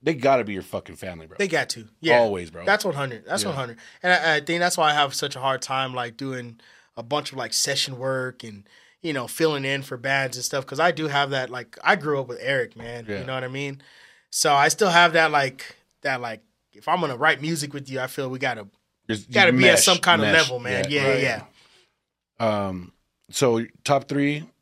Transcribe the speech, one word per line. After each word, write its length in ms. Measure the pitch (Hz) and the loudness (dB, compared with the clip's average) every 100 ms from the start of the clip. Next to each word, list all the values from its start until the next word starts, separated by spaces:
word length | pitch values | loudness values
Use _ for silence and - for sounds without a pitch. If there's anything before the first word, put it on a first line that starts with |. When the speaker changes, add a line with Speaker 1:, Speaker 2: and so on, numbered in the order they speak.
Speaker 1:
they 120 | 143 | -2
gotta 300 | 160 127 135 107 | 0 4 2 2
be 80 | |
your 80 | 98 | -6
fucking 340 | 90 101 - 95 | -6 -10 -10 -14
family, 320 | 98 85 82 | -14 -14 -16
bro. 80 | 92 | -6
Speaker 2:
They 120 | 202 | -2
got 180 | 160 123 | -2 -4
to. 160 | - 107 _ | -8 -14 _
Yeah. 200 | 160 135 | 2 4
Speaker 1:
Always, 300 | 117 98 87 | 4 0 -6
bro. 140 | 82 | -8
Speaker 2:
That's 220 | 185 202 202 | 0 0 0
one 80 | |
hundred. 320 | 143 139 117 - | -4 -6 -8 -8
That's 180 | 180 | -4
Speaker 1:
Yeah. 60 | 202 | -4
Speaker 2:
one 80 | 143 | -6
hundred. 200 | 123 113 - - | -8 -12 -20 -6
And 120 | 180 | 2
I, 220 | 180 160 151 | 2 4 0
I 40 | |
think 200 | 147 170 | 0 0
that's 160 | 175 175 | 0 2
why 140 | 156 | 2
I 20 | |
have 200 | 147 143 | 2 0
such 220 | 135 143 139 | 0 -6 -4
a 40 | |
hard 200 | 131 131 | -4 -4
time, 320 | - 131 131 | -4 -4 -4
like, 220 | 127 120 117 | -6 -8 -8
doing 440 | 135 127 120 113 _ _ _ - | -10 -8 -12 -18 _ _ _ -16
a 80 | |
bunch 300 | 117 147 147 | -4 -4 -4
of, 40 | 135 | -8
like, 140 | 120 | -6
session 460 | - - 139 - 127 | -4 -2 -2 -4 -6
work 440 | 131 131 127 127 113 | -6 -4 -6 -10 -18
and, 180 | 101 101 _ _ _ | -18 -20 _ _ _
you 100 | 170 | -6
know, 140 | 143 120 | -6 -6
filling 380 | - 160 147 135 | 0 0 0 -2
in 160 | 139 | -4
for 140 | 135 127 | -6 -8
bands 400 | 131 139 135 120 | -2 0 -2 -4
and 60 | 123 | -6
stuff. 200 | 143 127 | -6 -6
'Cause 140 | 135 | 0
I 120 | 170 | 0
do 160 | 151 156 | 2 -2
have 220 | 143 139 | -2 0
that, 180 | 135 127 | -2 -4
like, 280 | 123 117 - | -8 -14 -6
I 140 | - 196 | 0 0
grew 220 | 147 143 | 0 -4
up 60 | 127 | -4
with 80 | 120 | -8
Eric, 360 | 127 135 113 113 | -2 -2 -2 -8
man. 280 | 117 120 110 | -14 -14 -8
Speaker 1:
Yeah. 100 | 101 | -8
Speaker 2:
You 60 | 127 | -6
know 80 | |
what 100 | 131 | -6
I 60 | 127 | -6
mean? 320 | 131 143 139 _ - - _ _ | -8 -8 -10 _ -20 -20 _ _
So 240 | - 160 | 0 4
I 160 | 143 147 | 6 4
still 200 | 156 202 | 4 4
have 220 | 170 175 | 8 6
that, 160 | 160 160 | 6 4
like, 440 | 151 135 131 - - _ _ | 4 0 -4 -18 -20 _ _
that, 180 | 143 131 | -4 -4
like, 200 | 123 110 _ _ _ | -6 -12 _ _ _
if 160 | 101 123 | -14 -2
I'm 140 | 175 | 0
gonna 160 | 160 120 | 0 2
write 240 | 151 143 | 2 2
music 320 | 147 165 143 | -2 -4 -6
with 160 | 143 131 | -10 -8
you, 100 | 135 | -6
I 80 | 127 | -6
feel 220 | - 135 | -6 -6
we 100 | 131 | -4
gotta, 280 | 135 117 101 _ _ _ _ | -4 -4 -10 _ _ _ _
Speaker 1:
Just, 140 | 110 | -6
just 80 | - | -2
Speaker 2:
gotta 180 | 127 185 | 4 6
be 140 | 127 127 | 6 6
at 60 | |
Speaker 1:
mesh, 100 | 185 | 6
Speaker 2:
some 140 | 190 180 | 6 4
kind 240 | 180 170 | 4 4
of 80 | - | 6
Speaker 1:
mesh. 140 | 160 | 4
Speaker 2:
level, 160 | 147 127 | 4 -2
man. 260 | 120 127 135 | -4 -4 -2
Speaker 1:
Yeah. 120 | 143 | 0
Speaker 2:
Yeah, 0 | 139 | 0
yeah, 20 | |
Speaker 3:
Right. 80 | 139 | 0
Speaker 2:
yeah. 200 | 135 110 - _ _ _ _ _ _ _ _ _ | 0 -4 -8 _ _ _ _ _ _ _ _ _
Speaker 1:
Um, 540 | 113 104 98 92 90 _ _ _ _ | -2 0 -4 -6 -12 _ _ _ _
so 360 | - 131 117 117 _ | 0 2 2 -2 _
top 240 | - 143 135 | 0 0 0
three 380 | 139 143 147 160 _ | -2 0 -2 -8 _